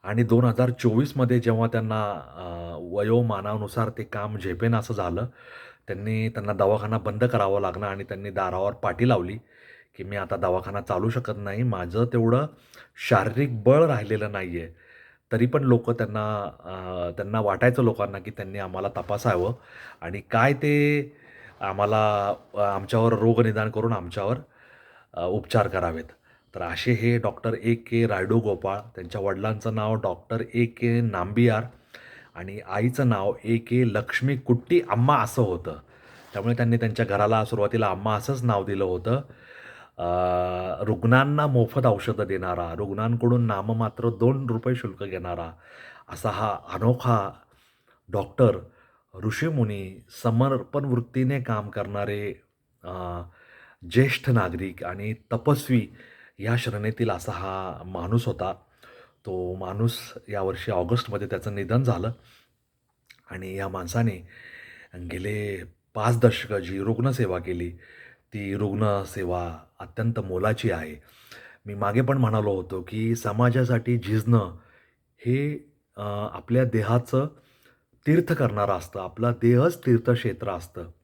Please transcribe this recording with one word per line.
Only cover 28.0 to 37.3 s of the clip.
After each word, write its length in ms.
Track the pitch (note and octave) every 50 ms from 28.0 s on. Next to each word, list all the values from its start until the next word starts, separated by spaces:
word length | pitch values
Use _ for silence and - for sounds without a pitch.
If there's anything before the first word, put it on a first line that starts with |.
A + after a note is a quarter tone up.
| A#2
रायडू 320 | G#2 G#2 F#2 F#2+ F#2+ A2+ A#2
गोपाळ, 380 | G#2+ G#2 G2 F2+ - G2 G2 G#2 G#2+ - _
त्यांच्या 260 | F#2+ F2+ E2+ - G#2
वडिलांचं 540 | G2 G2+ F#2+ F#2+ G2+ A2 G#2+ G#2 - A2+ G#2+
नाव 200 | A2 G#2+ G#2+ A2
डॉक्टर 480 | A2 A2 F#2+ F2 - - _ A2+ A2+ A2 - -
ए 120 | A#2 A#2+
के 360 | A#2 - - A#2+ A#2 A#2 A#2+
नांबियार 640 | A#2+ A2+ G2+ F#2 F2+ F#2+ G#2 A#2+ A#2+ A#2 A2 G#2+ A2+ A#2 - - _ _ - - - - - - - - _
आणि 240 | D#2+ F2+ F#2+ G2 G#2 - -
आईचं 400 | F#2+ G#2 A2 B2+ B2+ C#3+ C3+ A#2+
नाव 240 | A2 G2 F#2+ G2+ - - -
ए 140 | A2 A#2
के 300 | A#2 A#2 - A#2+ B2+ B2+
लक्ष्मी 500 | A#2 G2+ G#2+ G#2+ - - - B2+ C3+ C#3
कुट्टी 440 | B2+ - - B2 A#2+ - - F3 F3 - -
अम्मा 280 | G2+ A#2 A#2+ C#3 D3
असं 240 | B2+ G#2+ G#2+ - C3
होतं. 380 | A#2 F#2+ F2+ E2+ E2+ F2 D2+ D2 - _ - - - - - - - - -
त्यामुळे 220 | G2+ G2+ A#2 A#2+
त्यांनी 220 | A#2 A#2+ A#2 A#2
त्यांच्या 280 | A#2 A#2 A2 G#2+ - A#2
घराला 400 | G2+ G2+ G2+ G#2 G#2+